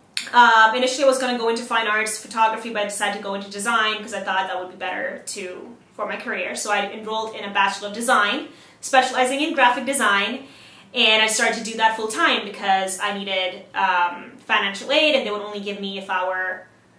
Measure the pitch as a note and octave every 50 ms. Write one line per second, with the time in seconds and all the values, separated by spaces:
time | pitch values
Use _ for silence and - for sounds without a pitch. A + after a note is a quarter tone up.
0 | _ _ _ - - - - A#3+ A#3+ A#3+ A3+ A3 A3 A3 A#3 B3+ B3+ B3+ - D4+
1 | C#4 C4+ C4 C4+ C4 B3 B3 A#3+ A3+ A3+ A3+ A#3 - - A#3 A3+ A3 G#3 G#3+ G#3+
2 | G#3+ G#3+ - - - - A#3 A3+ A3 A3 A3 G#3 - A#3 A3 G#3 G3+ G3+ - -
3 | G#3 G3+ G3+ G#3 G3+ G3 G3 G3 G3+ G3+ G3+ G3+ G3 A#3+ A#3+ A3 G#3+ G#3+ G#3+ G#3
4 | G#3 - G3+ F#3+ F#3+ G3 F#3+ F#3+ F#3+ F#3+ F#3 F#3 F3+ F#3 F#3+ G3 F#3+ F#3 G3 -
5 | F3+ - - - - - - G#3 F#3 F3+ F3+ - - A#3+ A#3+ - _ _ _ -
6 | G#3 G3+ G#3 G#3 - B3 G3+ F#3 F3+ F#3 A#3+ A#3 - A3 G3+ G3+ G3+ G3 - A3
7 | G3+ G#3+ A3 A3 A3 A3 - A3 G3+ G3+ G3+ G3+ G3 F#3+ F#3 - G#3 G3+ G#3 A#3
8 | A#3 B3+ A#3+ - G3+ G3+ A#3+ D#4 - - - - - - - _ - - - C4
9 | B3+ B3+ B3+ B3+ B3+ B3 C#4 C#4 D4+ E4 - C4+ B3+ A#3+ B3 C4+ A#3+ G#3 F3+ -
10 | - - G2+ G3+ G#3 A3 B3+ C4+ - - - - - - - - - - - B3
11 | A3+ G#3+ G#3+ A3 A3 G#3+ - B3 A#3 A3+ A3+ - - A3+ A3+ A3+ A3+ A3+ - -
12 | A3 G#3+ - E4+ E4 D4 A#3+ A3+ G3+ G3+ G3+ - G3+ G3 F#3+ F#3+ F#3+ F#3+ - -
13 | G#3 G3+ G3 G3 G3 G3 F#3+ F#3+ F#3 F3+ - - - - - G3 G3 F#3+ F3+ F3+
14 | F3 F3+ - - - - - - - - A3 G#3 G3 G3+ G3 - A#3 B3+ C#4 D#4
15 | D#4 D4+ C#4 A#3+ A3+ G#3 G#3 G#3 G3+ G#3 G#3 G3+ G3+ G3+ G3+ G3 G3 G3 G3 G3
16 | F#3+ F#3+ F#3 F#3 F#3 F#3 F#3 F#3 F#3 F#3 F#3 - - - _ _ _ _ _